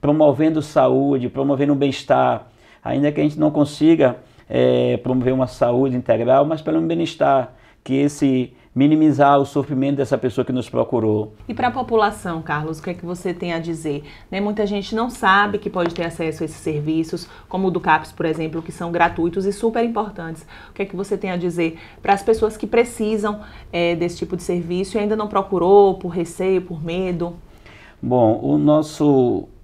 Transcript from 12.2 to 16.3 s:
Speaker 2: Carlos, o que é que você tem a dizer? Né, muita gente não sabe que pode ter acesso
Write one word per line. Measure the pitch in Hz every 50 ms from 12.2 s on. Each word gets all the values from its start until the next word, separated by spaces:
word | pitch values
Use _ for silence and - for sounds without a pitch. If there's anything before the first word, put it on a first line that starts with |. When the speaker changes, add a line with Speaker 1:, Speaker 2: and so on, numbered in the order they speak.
| - 185 165 165
Speaker 2:
Carlos, | 156 - 147 151 151 156 160 156
o |
que | - 185
é | 175
que | 175 -
você | 170 180 175 - 196
tem | 170 175 180 175 170
a | 170
dizer? | 160 170 165 151 156 156 143 147 147 - - - - -
Né, | - 190
muita | 202 208 208 214 208
gente | 202 208 202 196 - 220
não | 220 233 254
sabe | 240 - - 196 190 202 208 208 202
que | 208 - 196
pode | - 185 175 170 170
ter | 180 170
acesso | 170 165 - 170 160